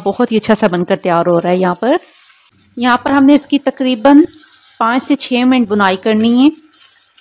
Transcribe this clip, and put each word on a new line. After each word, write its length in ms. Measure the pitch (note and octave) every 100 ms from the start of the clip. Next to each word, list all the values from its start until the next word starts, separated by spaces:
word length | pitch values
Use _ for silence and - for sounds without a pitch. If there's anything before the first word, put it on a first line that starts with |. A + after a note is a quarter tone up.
बहुत 280 | F#3 G3+ A#3+
ही 40 | A3
अच्छा 180 | -
सा 140 | G#3+ G#3+
बनकर 280 | F3 F3+ F#3+
तैयार 280 | F#3 E3+ E3+
हो 120 | E3+
रहा 140 | F3
है। 60 | F3+
यहाँ 200 | F3+ F3
पर, 160 | A#3 E4 _ _ _ _ _ _ _ -
यहाँ 240 | B3 B3
पर 80 | D4
हमने 220 | C#4 C4+
इसकी 240 | C#4+ - C#4
तकरीबन 680 | C4+ - B3+ B3+ C4+ C#4+ F4 - - - - -
पाँच 220 | A3+ B3+
से 140 | - C#4+
छः 260 | - B3
मिनट 240 | B3+ C4 A3
बुनाई 280 | G#3 G3 F#3+
करनी 400 | A3 G#3+ A3+ A#3+
है। 120 | C#4 D#4 - _ - - _ _